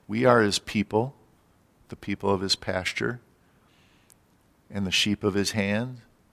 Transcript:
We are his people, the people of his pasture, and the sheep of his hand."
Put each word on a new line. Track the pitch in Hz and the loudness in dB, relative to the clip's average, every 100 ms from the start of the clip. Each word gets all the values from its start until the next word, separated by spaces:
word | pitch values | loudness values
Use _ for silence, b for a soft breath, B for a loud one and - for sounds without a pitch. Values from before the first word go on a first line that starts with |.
| - | -8
We | 110 | 2
are | 127 120 | 4 6
his | 104 90 | 4 2
people, | - 110 98 107 127 - _ _ _ _ _ _ - | -2 -2 0 0 -2 -6 _ _ _ _ _ _ -20
the | - | -12
people | - 98 98 | -8 -4 0
of | 98 | 0
his | 95 - | 0 -4
pasture, | - 92 90 - 113 120 - _ b b b b b b b b _ _ _ _ - | -4 -4 -4 -4 -4 -6 -14 _ b b b b b b b b _ _ _ _ -12
and | 104 95 | -8 -2
the | |
sheep | - 107 101 | 0 0 0
of | 104 | 0
his | 98 95 | 0 0
hand." | 104 98 104 127 123 - _ _ | -2 -2 -2 -4 -10 -20 _ _